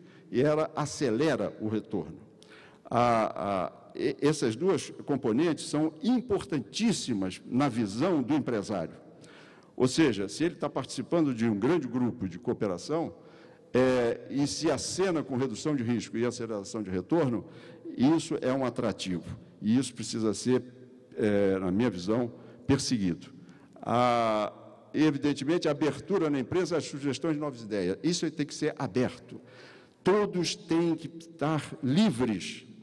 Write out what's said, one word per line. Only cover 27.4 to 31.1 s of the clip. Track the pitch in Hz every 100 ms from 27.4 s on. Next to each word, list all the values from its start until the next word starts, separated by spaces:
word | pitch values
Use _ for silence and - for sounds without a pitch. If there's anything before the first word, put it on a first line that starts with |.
novas | 151 123
ideias. | 110 104 90 95
Isso | 156 175 165
tem | 151 147
que |
ser | - 151 -
aberto. | 131 120 117 - - - - - - - - _
Todos | 185 208 202 180 156
têm | - - 165 170
que | 156 -